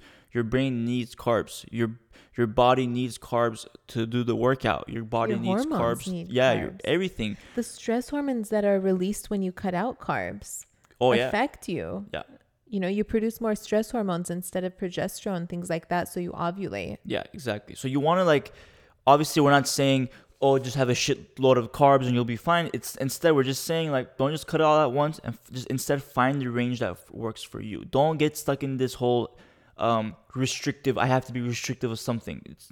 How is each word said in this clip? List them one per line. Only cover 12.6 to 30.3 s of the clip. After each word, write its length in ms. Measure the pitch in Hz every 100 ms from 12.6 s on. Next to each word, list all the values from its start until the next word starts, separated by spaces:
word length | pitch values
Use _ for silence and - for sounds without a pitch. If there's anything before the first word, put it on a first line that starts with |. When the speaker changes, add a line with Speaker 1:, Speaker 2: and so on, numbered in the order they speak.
| _
Speaker 2:
You 120 | 202
know, 80 | 180
you 160 | 202
produce 360 | 214 226 220 226
more 140 | 226 214
stress 340 | - 214 220
hormones 380 | 240 202 170 180
instead 340 | 175 180 190
of 140 | 185 185
progesterone, 720 | 185 175 185 - 220 185 170
things 200 | 175 175
like 200 | 165 -
that, 180 | 175 170
so 100 | -
you 120 | 175
ovulate. 640 | - 175 185 190 143 - - -
Speaker 1:
Yeah, 180 | - -
exactly. 400 | - 123 104 -
So 140 | - 131
you 120 | 139
wanna, 260 | 147 175 175
like, 260 | 147 - - - - _ _ -
obviously 340 | 143 151 -
we're 100 | 143
not 160 | 143 135
saying, 420 | - 139 135 123 - - _
"Oh, 200 | 135 135
just 160 | 123 139
have 140 | 127
a 40 |
shitload 640 | 123 - 135 - - 131 127
of 140 | 113
carbs 340 | - 143 139 123
and 80 |
you'll 120 | 123 120
be 100 | 117
fine." 340 | - 170 165
It's, 220 | - - -
instead, 360 | 135 - 170
we're 100 | 151
just 200 | 131 135
saying, 280 | - 165 156
like, 260 | 139 120 -
don't 140 | 135
just 140 | 156 -
cut 160 | 160
it 40 | 156
all 140 | 151
at 120 | 147
once 260 | 131 147 156
and 100 | -
f-, 180 | 117 -
just 160 | 127 123
instead 360 | 131 - 143
find 360 | 135 - 127 143
the 100 | 127
range 280 | 120 120 120
that 100 | 110
f-, 180 | 87 -
works 320 | - 113 110
for 200 | - -
you. 240 | 107 98 -
Don't 320 | 131 151 160
get 200 | 151 -
stuck 240 | - 139
in 160 | 135 135
this 180 | 127 -
whole, 400 | 123 120 117 - - _ _ -
um, 360 | 113 113 107 85 _